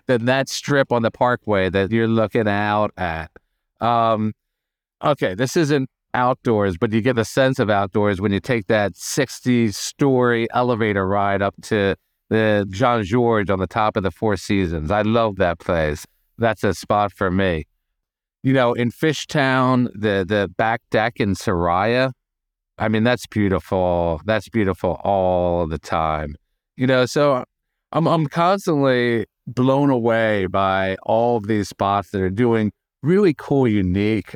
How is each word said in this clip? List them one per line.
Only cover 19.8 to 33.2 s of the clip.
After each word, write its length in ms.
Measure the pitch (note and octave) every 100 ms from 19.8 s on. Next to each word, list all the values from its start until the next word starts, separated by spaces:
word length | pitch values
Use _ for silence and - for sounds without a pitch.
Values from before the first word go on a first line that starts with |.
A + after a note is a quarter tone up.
| B2
the, 320 | G2+ G#2+ G2 F2+
the 220 | G#2 G2 -
back 240 | A2+ A#2 -
deck 280 | A#2 A2+ -
in 160 | G2+ F#2+
Soraya, 760 | - F2+ E2+ F2 G#2+ B2 C3 - _ _ _ _ _ -
I 100 | A2
mean, 160 | A2
that's 240 | A#2 A#2+ -
beautiful. 920 | G#2+ G2+ F2+ - F#2+ F2+ F2 E2+ D#2+ F#2+
That's 220 | A2 -
beautiful 540 | A#2 F#2+ F#2 F#2 D#2+
all 640 | - G2 F#2 F2+ F2+ F2 E2
the 120 | D#2
time. 560 | - F2 D#2+ D#2 D2+ D2 _ _ _ -
You 100 | B2+
know, 180 | C3 B2+
so 380 | D3+ C#3+ B2+ - _ _ _ -
I'm, 160 | D3+ D#3+
I'm 200 | E3 D3+
constantly 1000 | - F3 G3 F#3+ D3 C3+ B2 A#2+ A#2 - _ -
blown 420 | B2 B2+ C3+ C#3+
away 560 | B2+ A#2 A2+ A2+ G#2 F#2
by 500 | G2 G2 F#2+ F#2+ F#2+
all 340 | - A2 A#2+ A#2+
of 100 | G2+
these 200 | G#2+ G2
spots 440 | - G2 G2+ F#2+
that 100 | G2+
are 80 | F#2
doing 420 | F#2+ B2 A2+ G#2+ - _ _
really 320 | C#3 F#3+